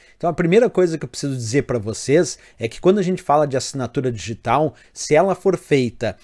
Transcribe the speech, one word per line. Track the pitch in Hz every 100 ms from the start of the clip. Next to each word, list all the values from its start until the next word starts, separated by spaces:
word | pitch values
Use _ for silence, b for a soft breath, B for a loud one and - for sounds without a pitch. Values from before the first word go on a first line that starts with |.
| b b
Então, | 165
a |
primeira | 165 170 196 240
coisa | - 180 160
que | 135
eu |
preciso | - 143 131
dizer | 117 135
pra | 131 123
vocês | 104 107 - 147 175 - b b
é | 117
que | -
quando | 180 208
a |
gente | 175 185
fala | - 147 147
de | 131
assinatura | - 139 123 - 127
digital, | 117 98 117 - 127 156 - b
se | - - 151
ela | 190
for | 180 196 170
feita | - 143 120 - 110 -